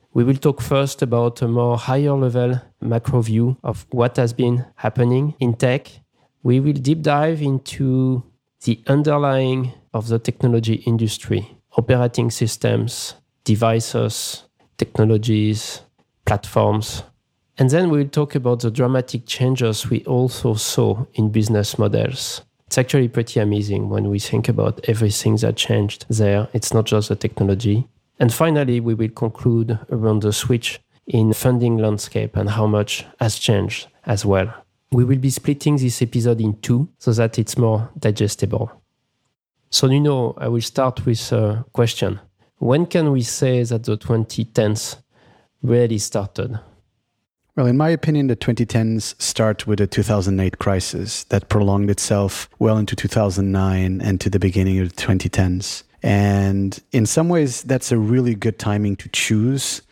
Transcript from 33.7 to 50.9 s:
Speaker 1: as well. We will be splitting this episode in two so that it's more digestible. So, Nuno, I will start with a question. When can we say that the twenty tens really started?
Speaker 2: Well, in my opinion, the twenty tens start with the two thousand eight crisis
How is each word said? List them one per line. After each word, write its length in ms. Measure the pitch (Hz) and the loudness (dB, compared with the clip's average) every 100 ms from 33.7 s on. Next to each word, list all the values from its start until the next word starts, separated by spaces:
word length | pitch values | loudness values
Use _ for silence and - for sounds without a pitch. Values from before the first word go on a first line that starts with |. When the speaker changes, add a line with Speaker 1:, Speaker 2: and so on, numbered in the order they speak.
| - - _ - | -6 -12 _ -6
Speaker 1:
as 200 | 101 104 | -4 0
well. 280 | 95 104 - - _ - | 0 0 -6 -20 _ -2
We 140 | 123 | 2
will 140 | 123 135 | 4 2
be 140 | 131 | 0
splitting 440 | 127 - 143 156 147 | -2 -2 -2 0 2
this 260 | 127 117 | 0 -2
episode 380 | 117 123 117 117 | -2 0 2 2
in 220 | 110 107 | 0 -2
two 260 | - 123 156 _ | 0 0 0 _
so 140 | - | 0
that 260 | 113 113 - | 2 2 0
it's 200 | 107 - | -2 0
more 320 | 117 107 113 - | 2 2 -2 -4
digestible. 720 | 117 107 104 - 95 - 110 - _ _ _ _ _ _ _ _ - | -2 0 -2 -2 -4 -4 -6 -10 _ _ _ _ _ _ _ _ -4
So, 180 | - 135 | 0 4
Nuno, 460 | 135 147 135 120 - | 4 2 2 -2 -4
I 100 | 120 | -2
will 140 | 120 | -2
start 440 | 117 - 131 - - | -2 0 0 0 -2
with 240 | 113 - | -2 0
a 320 | 117 107 107 123 | 0 0 -2 -6
question. 480 | - 117 - 95 101 - _ _ - | 0 0 0 -4 -4 -12 _ _ -6
When 260 | 120 139 175 | 0 2 2
can 260 | 175 156 | 2 2
we 120 | 135 | 2
say 400 | 117 - 131 127 | 0 -2 0 2
that 200 | 120 117 | 0 -2
the 140 | 113 107 | -2 -4
twenty 480 | - 117 113 - 110 | 0 -2 -2 -4 -4
tens 500 | - 107 107 - - _ _ _ _ _ _ | 0 0 0 -6 -14 _ _ _ _ _ _
really 360 | 131 120 120 110 | 0 2 2 0
started? 600 | - 107 101 - 95 107 - _ _ _ _ _ _ _ _ - | -4 -6 -6 -6 -8 -8 -12 _ _ _ _ _ _ _ _ 0
Speaker 2:
Well, 80 | 123 | 2
in 100 | 127 | 4
my 140 | 156 | 2
opinion, 380 | 165 151 151 135 | 2 2 2 2
the 100 | 117 | 0
twenty 280 | - 113 117 | 0 0 0
tens 480 | 120 110 110 - - | 0 0 0 -4 -8
start 480 | - - 110 107 - | -6 0 0 0 0
with 120 | 101 | 0
the 60 | 101 | 0
two 180 | - | 0
thousand 360 | 101 104 95 95 | 0 2 2 2
eight 180 | 92 - | 0 -2
crisis 680 | - 95 - | -2 -2 -2